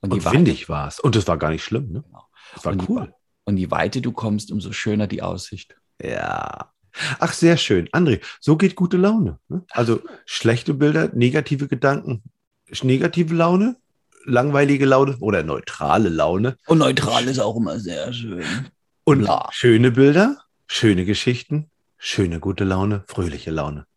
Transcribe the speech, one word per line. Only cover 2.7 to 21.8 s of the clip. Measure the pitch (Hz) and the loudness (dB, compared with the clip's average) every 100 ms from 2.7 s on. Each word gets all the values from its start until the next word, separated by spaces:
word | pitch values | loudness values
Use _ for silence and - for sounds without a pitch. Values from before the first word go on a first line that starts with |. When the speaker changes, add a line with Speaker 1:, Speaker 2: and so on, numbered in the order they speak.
Speaker 1:
Und | 98 | -4
die | 90 | -2
Speaker 2:
cool. | 240 | -4
Speaker 1:
Wa-, | - _ _ _ - | -6 _ _ _ -4
und | 98 | -4
je | 87 | -2
weiter | 80 87 131 | -2 -2 -2
du | 120 | -6
kommst, | - 113 104 - | -4 -4 -4 -4
umso | 107 98 | -8 -8
schöner | 107 - 107 104 | -8 -4 -2 -2
die | 92 | -4
Aussicht. | 90 90 - 98 - _ _ _ | -6 -8 -10 -16 -18 _ _ _
Speaker 2:
Ja. | - 60 50 50 - - - _ _ - 156 131 | -10 -6 -6 -6 -8 -12 -18 _ _ -12 -8 -4
Ach, | 170 | -4
sehr | - 170 165 | 2 4 4
schön. | - 95 85 | 2 0 0
André, | 147 175 101 - - | 0 2 0 -2 -8
so | - 156 | 2 4
geht | 196 - | 4 2
gute | 180 180 | 0 2
Laune, | 196 226 131 73 _ | 2 2 0 -4 _
ne? | 180 - | -10 -6
Also | - 117 113 - | -2 0 0 -4
Speaker 1:
Ach. | - - | -20 -12
Speaker 2:
schlechte | - 113 117 - 143 | -2 0 0 -2 0
Bilder, | 147 156 165 120 | 2 2 0 2
negative | 120 151 143 143 139 | 2 2 -2 -4 -4
Gedanken, | 127 139 139 - 117 - _ _ _ _ | 0 0 0 -4 -10 -10 _ _ _ _
sch-, | - 131 | -4 0
negative | 131 - 170 165 | 2 0 0 0
Laune, | 170 165 180 220 247 _ _ _ _ - | 2 2 4 2 -2 _ _ _ _ -2
langweilige | 120 139 139 143 139 135 | 0 2 2 4 4 4
Laune | 135 139 127 | 4 4 0
oder | 107 98 | -2 0
neutrale | 80 67 - - 73 85 104 | -2 -6 -8 -8 0 2 2
Laune. | 80 78 92 120 131 - | 2 0 0 -2 -4 2
Speaker 1:
Und | 160 | 4
neutral | 131 131 - 120 123 | 4 2 0 0 -2
ist | 131 | -2
auch | 104 113 | -2 -2
immer | 101 85 | -4 -4
sehr | 98 80 76 | -8 -8 -8
schön. | 120 117 90 76 101 139 _ _ _ | -8 -10 -10 -8 -8 -10 _ _ _
Speaker 2:
Und | - 139 | 2 4
Speaker 1:
Bla. | 101 85 - | 4 0 -2
Speaker 2:
schöne | - 123 113 123 | 0 4 6 6
Bilder, | 123 139 151 220 285 _ _ _ | 6 6 6 4 0 _ _ _
schöne | - 113 92 92 | 0 2 4 2
Geschichten, | 101 - 123 - 147 151 _ | -2 -2 -4 -4 -6 -6 _